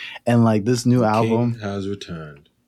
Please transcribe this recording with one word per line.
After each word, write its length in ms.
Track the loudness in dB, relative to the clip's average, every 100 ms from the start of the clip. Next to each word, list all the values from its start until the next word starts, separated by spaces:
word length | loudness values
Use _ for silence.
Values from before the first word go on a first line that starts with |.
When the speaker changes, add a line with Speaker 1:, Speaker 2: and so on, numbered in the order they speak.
| -16 -8 0
Speaker 1:
And, 180 | 4
like, 220 | 4 2 0
this 220 | 0 2
new 140 | 2
Speaker 2:
The 40 | 4
king 80 |
Speaker 1:
album 460 | 2 2 0 0 -4
Speaker 2:
has 260 | -6 -6 -6
returned. 600 | -8 -12 -14 -14 -20 _ _